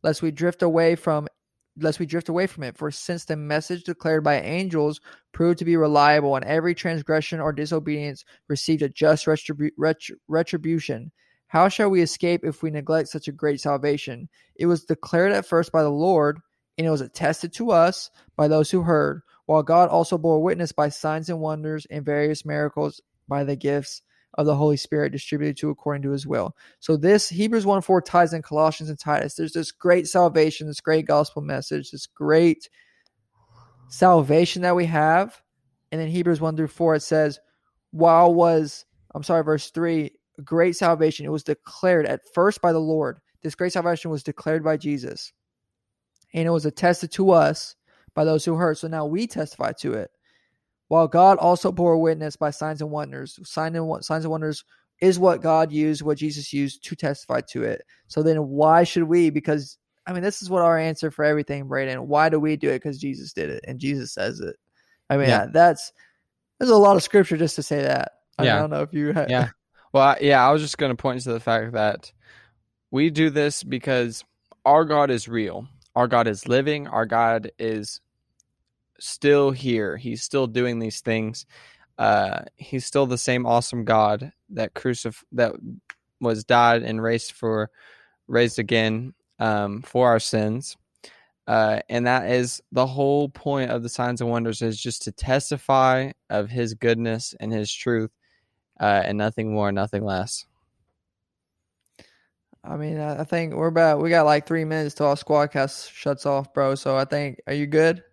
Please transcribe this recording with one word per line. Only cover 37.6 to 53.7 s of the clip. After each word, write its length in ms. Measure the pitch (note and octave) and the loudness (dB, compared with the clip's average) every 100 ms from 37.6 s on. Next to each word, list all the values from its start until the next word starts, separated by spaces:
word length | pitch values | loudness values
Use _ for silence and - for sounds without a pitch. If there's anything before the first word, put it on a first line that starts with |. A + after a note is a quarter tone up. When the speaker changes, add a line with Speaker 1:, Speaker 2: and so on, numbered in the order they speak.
| _ _ _ | _ _ _
Speaker 1:
"While 420 | D#3+ E3 E3 F3 | 2 6 8 8
was," 520 | E3+ E3+ E3 D3+ - - _ _ | 6 4 4 0 -8 -20 _ _
I'm 100 | - | -12
sorry, 180 | D3 E3+ | -2 0
verse 280 | D#3 D#3 - | 2 -2 -2
three, 420 | - E3+ E3 D3 _ _ - | -4 -2 0 -4 _ _ -20
"great 320 | C#3+ E3 F3 E3+ | -4 2 2 2
salvation, 500 | F3 E3 D#3+ - D3 | 2 4 2 0 -6
it 40 | |
was 120 | D3+ | -6
declared 640 | - D3 - - F#3 F3 D3 | -4 -6 -6 -4 2 2 2
at 260 | C#3 _ | -4 _
first 280 | - F#3+ G#3 | 0 2 2
by 120 | F3 | 0
the 60 | D#3+ | 2
Lord." 400 | D#3+ D#3 C#3 - _ _ | 0 0 -2 -6 _ _
This 140 | D#3+ - | -12 -4
great 160 | F3+ | -4
salvation 400 | F3+ E3+ E3+ E3+ | -2 -2 -2 -4
was 100 | D3+ | -8
declared 400 | - - - D#3+ | -8 -8 -4 -2
by 140 | D#3 D#3 | 0 -2
Jesus. 560 | D3 C#3+ B2 - - _ _ _ _ _ _ _ _ _ _ | -2 -6 -8 -14 -16 _ _ _ _ _ _ _ _ _ _
"And 120 | E3 E3 | -4 0
it 40 | |
was 160 | E3+ D3+ | 0 -2
attested 440 | - F3+ F3 E3 | 0 2 2 -4
to 180 | - F#3+ | 0 6
us 440 | E3+ D3 D3+ - - _ _ _ | 6 6 0 -10 -18 _ _ _
by 100 | - | -2
those 200 | D#3 D#3+ | 2 2
who 100 | F3 | 0
heard." 240 | D#3+ F3 D3+ | 0 0 -2
So 100 | D#3+ | -6
now 180 | D#3+ D3 | -6 -4
we 200 | E3+ A#3 | -4 -6
testify 460 | - D3+ - B2 - | -8 -8 -6 -6 -6
to 140 | C#3 | -8
it. 160 | A2 G2 _ _ _ _ _ _ _ _ | -6 -10 _ _ _ _ _ _ _ _
"While 200 | D#3+ D#3+ | 2 4
God 280 | E3+ F#3 - | 6 6 6
also 320 | E3 F3+ F#3+ | 4 2 0
bore 260 | F3+ F3 E3 | 0 2 2
witness 380 | E3 D#3+ D#3 - | 2 0 -6 -4
by 140 | D3+ | -6
signs 300 | C#3 D#3 D3+ | -4 -8 -8
and 100 | D3+ | -8
wonders." 480 | D3+ D3 C3+ C3+ - | -8 -10 -12 -16 -18
Sign 300 | F#3 - D#3+ | -12 -8 -6